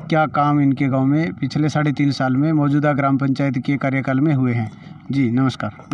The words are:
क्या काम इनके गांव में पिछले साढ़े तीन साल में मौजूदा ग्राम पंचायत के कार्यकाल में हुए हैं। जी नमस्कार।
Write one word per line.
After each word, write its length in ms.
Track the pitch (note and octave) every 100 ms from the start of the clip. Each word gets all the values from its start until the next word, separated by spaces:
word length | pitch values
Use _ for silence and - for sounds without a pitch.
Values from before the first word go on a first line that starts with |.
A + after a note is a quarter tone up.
| -
क्या 160 | D#3+ D#3
काम 320 | D3 C#3+ D3
इनके 260 | C#3 C3 C#3+
गांव 180 | C3+ C3+
में 280 | D3 E3+ F#3
पिछले 340 | C3+ D3+ D3+
साढ़े 220 | D3+ D3+
तीन 200 | C3+ C#3+
साल 240 | C3 C3 B2+
में 160 | D3+
मौजूदा 400 | D#3 C#3+ D3 D3
ग्राम 240 | C#3 C#3 C3+
पंचायत 400 | C#3 B2+ C#3 C3
के 200 | B2 C#3
कार्यकाल 420 | C#3 C3+ B2+ C3
में 140 | D#3
हुए 200 | C#3 B2+
हैं। 160 | A#2 A2 - - - -
जी 180 | C#3 B2+
नमस्कार। 400 | A#2+ C3+ - G#2+ - -